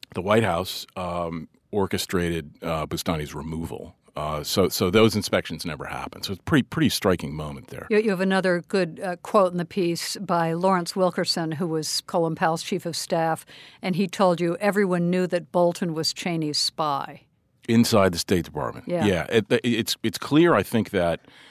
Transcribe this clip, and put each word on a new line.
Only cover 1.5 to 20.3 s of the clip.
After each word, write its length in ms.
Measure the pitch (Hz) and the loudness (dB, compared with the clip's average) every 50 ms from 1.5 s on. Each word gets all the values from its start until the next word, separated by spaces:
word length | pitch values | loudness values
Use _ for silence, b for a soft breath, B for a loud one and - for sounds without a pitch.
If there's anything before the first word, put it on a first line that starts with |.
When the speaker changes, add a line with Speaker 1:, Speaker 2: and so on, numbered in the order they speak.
| _ _ _ - | _ _ _ -6
Speaker 1:
orchestrated, 800 | - 104 98 - - 92 - - - 87 87 85 85 82 76 71 - - - | -2 -2 -2 0 0 -4 -4 -2 -2 0 0 0 -2 -4 -6 -10 -14 -10 -6
uh, 240 | 82 82 80 76 | -4 -4 -4 -4
Bustani's 480 | 73 85 82 - - 85 78 76 71 - | -4 -6 -6 -4 -2 -2 -4 -4 -6 -8
removal. 600 | 73 71 80 80 80 82 - - - - 85 - _ _ _ - | -10 -10 -8 -8 -8 -8 -8 -8 -10 -14 -16 -18 _ _ _ -10
Uh, 260 | - 76 76 76 76 71 | -8 -6 -4 -4 -6 -4
so, 260 | - - 104 92 80 | -2 2 2 2 2
so 200 | - - 107 92 | 2 2 0 4
those 260 | 87 113 110 113 101 | 6 6 6 6 4
inspections 520 | 104 92 - - 95 - - - - - | 2 -2 0 0 -2 -2 -2 -8 -8 -8
never 180 | 87 73 - - | -8 -8 -8 -8
happened. 400 | - - 64 - - - - - | -10 -10 -10 -10 -10 -12 -12 -10
So 80 | - 101 | -10 -10
it's 80 | 90 | -8
a 40 | - | -4
pretty, 180 | - 165 143 117 | 2 2 2 2
pretty 260 | - - 165 156 - | 2 0 0 0 2
striking 460 | - - - 101 92 - - 71 73 | 2 2 2 2 2 2 0 -6 -8
moment 340 | 78 76 76 73 71 - - | -8 -8 -8 -10 -12 -14 -16
there. 180 | - - - - | -16 -12 -6 0
Speaker 2:
You, 80 | 220 208 | 0 2
you 120 | 220 226 | 2 2
have 120 | 196 180 190 | 0 0 0
another 420 | 190 190 190 180 185 175 175 170 - | 2 2 2 2 2 0 0 -2 -2
good, 300 | - 196 180 165 156 - 190 | 0 0 0 0 -4 -8 -6
uh, 120 | 190 180 | -6 -6
quote 360 | - - - - 214 190 180 175 | -8 -6 0 4 4 4 4 2
in 60 | 175 | -2
the 80 | 175 | -4
piece 500 | 165 - 208 180 170 170 165 - - - | -4 -2 -2 0 0 0 -2 -4 -8 -8
by 380 | - 202 165 185 170 165 165 165 | -8 -4 0 0 2 2 0 0
Lawrence 420 | 170 180 190 190 180 175 165 - | 0 2 2 2 2 0 -2 -2
Wilkerson, 560 | 202 185 180 170 - 175 - - 185 165 160 160 | 0 0 0 2 0 -2 -2 -2 -2 -2 -4 -4
who 140 | 139 185 | -4 -4
was 340 | 165 160 160 156 - - - - | -2 -2 -4 -4 -4 -4 -6 -6
Colin 320 | - - 180 165 165 165 | -2 0 0 0 0 0
Powell's 280 | - 190 165 160 165 - | 2 2 2 2 0 -2
chief 240 | - 208 180 - | -4 -4 -4 -4
of 100 | 170 156 | -4 -8
staff, 480 | - - - 185 165 160 165 160 - - B B B B B B B B | -6 -4 -2 0 0 2 0 0 -2 -6 B B B B B B B B
and 120 | 190 185 | -4 0
he 140 | 160 202 185 | 0 0 -2
told 320 | - - 208 180 175 160 | 2 2 4 4 4 2
you 160 | 175 170 170 - | 0 -2 -2 0
everyone 520 | 208 202 185 208 208 185 180 175 175 170 | 0 0 2 2 2 2 2 2 2 2
knew 160 | 175 185 180 | 2 0 0
that 260 | 175 180 175 160 - - | 0 -2 -2 -4 0 2
Bolton 400 | 180 175 175 170 - 202 175 156 | 4 4 4 2 0 -4 -4 -2
was 220 | 156 160 - - | -2 -2 -2 -4
Cheney's 440 | - - 190 170 165 156 151 147 - | -4 -4 -4 -2 -2 -2 -2 -2 -2
spy. 640 | - - - - 160 151 143 135 - - 139 - _ _ _ _ _ _ _ _ _ - | -2 -2 -2 -2 -2 -2 -2 -2 -4 -6 -12 -16 _ _ _ _ _ _ _ _ _ 2
Speaker 1:
Inside 440 | 117 113 117 - - 104 95 95 87 | 4 4 6 6 6 6 6 6 4
the 60 | 85 | 2
State 280 | - - 101 90 80 | 0 0 0 0 0
Department. 420 | - - 73 65 58 - - - - | -2 -6 -6 -6 -6 -6 -8 -8 -6
Speaker 2:
Yeah. 160 | 175 170 - | -2 0 2
Speaker 1:
Yeah. 220 | 104 92 82 76 - | 2 2 2 0 2
It, 180 | - 117 101 - | 2 2 2 4
it, 100 | 127 120 - | 0 0 2
it's, 340 | 123 117 107 107 - - - - | 2 0 0 0 -2 -4 -4 -4
it's 160 | 113 - - | -4 -4 -4
clear, 360 | - - | -4 2